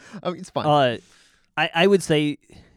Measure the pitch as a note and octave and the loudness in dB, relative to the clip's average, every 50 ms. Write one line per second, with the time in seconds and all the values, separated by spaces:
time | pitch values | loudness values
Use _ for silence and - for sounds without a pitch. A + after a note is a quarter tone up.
0 | - - - F#3 - F3+ F3+ - F#3 - - C3+ A2 D3+ D3 D3 C3+ B2 A2+ F#2 | -10 -18 -16 -12 -10 -10 -10 -10 -12 -10 -6 -4 0 2 2 2 2 2 -2 -4
1 | - _ _ _ _ _ _ _ _ _ _ - D#3+ E3 - E3 F3 G3 G3+ F#3 | -10 _ _ _ _ _ _ _ _ _ _ -4 -4 -2 0 2 4 4 4 2
2 | - - D#3+ D3+ D3+ D3 - - _ _ - - - _ _ | 2 0 0 0 0 -2 -4 -8 _ _ -20 -20 -20 _ _